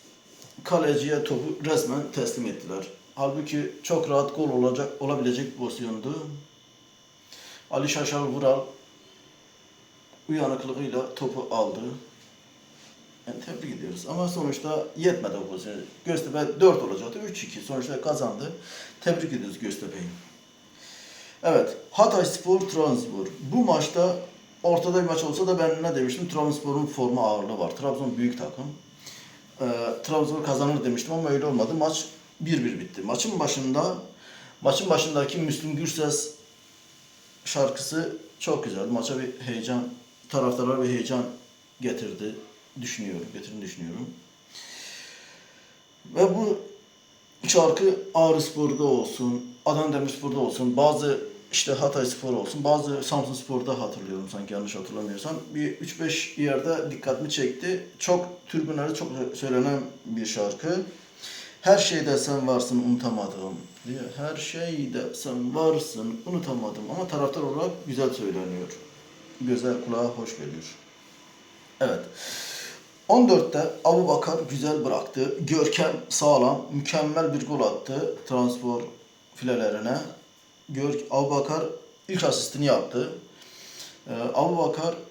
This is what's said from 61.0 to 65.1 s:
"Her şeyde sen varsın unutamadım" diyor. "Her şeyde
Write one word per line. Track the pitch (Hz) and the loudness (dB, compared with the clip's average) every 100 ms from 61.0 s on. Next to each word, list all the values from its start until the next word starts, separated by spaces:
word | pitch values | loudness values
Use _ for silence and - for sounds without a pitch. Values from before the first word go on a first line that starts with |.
| - - - - - - | -20 -18 -16 -14 -16 0
"Her | 185 202 | 6 8
şeyde | - 165 147 139 | 8 2 2 2
sen | 143 139 127 | 2 0 2
varsın | 123 120 123 | 2 2 2
unutamadım" | 123 120 123 107 98 98 95 87 87 - 120 | 4 2 2 -2 -4 -6 -8 -10 -14 -16 -10
diyor. | 131 - 131 | -8 -8 -8
"Her | 147 156 | -8 -6
şeyde | - 165 170 156 127 120 - | -8 -6 -4 -4 -4 -4 -6